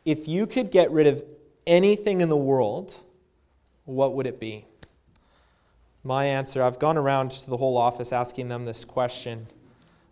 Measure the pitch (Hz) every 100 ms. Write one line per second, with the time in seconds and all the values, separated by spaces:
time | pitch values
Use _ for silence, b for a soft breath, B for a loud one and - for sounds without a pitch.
0 | 160 151 151 175 214 254 202 185 156 156
1 | 147 135 - - _ _ - 175 202 208
2 | 208 185 165 147 135 131 104 143 190 -
3 | - _ _ _ _ _ _ _ 139 131
4 | 135 135 127 - 110 107 - _ - _
5 | _ _ _ _ _ _ _ _ _ _
6 | 131 131 139 135 131 131 127 127 151 160
7 | 139 135 131 - - 123 135 123 120 123
8 | 120 123 123 - 123 120 120 110 - 131
9 | 123 - 123 113 113 _ b b b b
10 | b